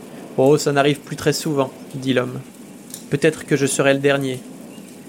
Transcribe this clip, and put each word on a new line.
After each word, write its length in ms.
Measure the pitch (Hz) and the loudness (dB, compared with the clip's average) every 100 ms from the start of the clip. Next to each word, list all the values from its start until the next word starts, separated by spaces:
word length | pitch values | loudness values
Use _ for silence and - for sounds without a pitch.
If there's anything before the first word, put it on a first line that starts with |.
| - - - - | -18 -16 -6 2
Oh, 200 | 131 151 | 4 4
ça 160 | 151 | 4
n'arrive 260 | 143 143 143 | 2 2 0
plus 160 | - 147 | -4 -4
très 160 | 151 | -2
souvent, » 400 | 147 165 139 131 - - 139 | 0 0 0 -2 -4 -14 -6
dit 180 | 131 | 0
l'homme. « 280 | 123 123 131 - - - - - - - | 0 0 -4 -12 -18 -20 -20 -18 -18 -6
Peut-être 360 | 143 160 - - | 0 2 0 0
que 100 | 147 | 0
je 100 | 139 | 2
serai 280 | - 139 | 2 2
le 80 | 139 | 4
dernier. 380 | 143 139 135 127 - - - - - - | 2 2 0 -6 -10 -18 -18 -20 -20 -20